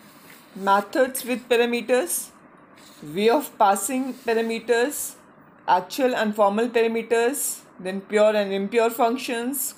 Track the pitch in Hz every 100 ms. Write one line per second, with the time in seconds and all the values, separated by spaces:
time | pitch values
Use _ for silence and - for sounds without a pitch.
0 | - - - - - 190 196 202 202 311
1 | 262 254 233 247 - 233 240 240 226 247
2 | 349 - - - - - - - - -
3 | 147 170 220 302 247 - 202 208 - 262
4 | 269 247 233 226 226 226 226 233 277 -
5 | - - - - - - - 180 185 -
6 | 254 233 214 208 202 208 240 233 226 226
7 | 226 233 233 285 - - - - 185 190
8 | 196 208 214 214 196 196 196 185 233 233
9 | 233 254 - 233 240 277 -